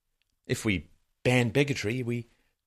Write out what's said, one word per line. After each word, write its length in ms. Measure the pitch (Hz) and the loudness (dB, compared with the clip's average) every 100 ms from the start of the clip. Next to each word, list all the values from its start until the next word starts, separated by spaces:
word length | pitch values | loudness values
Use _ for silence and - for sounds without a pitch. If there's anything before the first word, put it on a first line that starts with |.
| _ _ _ _ - | _ _ _ _ -6
If 200 | - 110 | -4 0
we 240 | 90 - _ _ _ | -2 -4 _ _ _
ban 260 | 127 127 120 | 2 2 4
bigotry, 540 | 139 143 127 104 127 | 2 0 -2 -4 -4
we 240 | 117 120 - _ _ _ | -4 -6 -8 _ _ _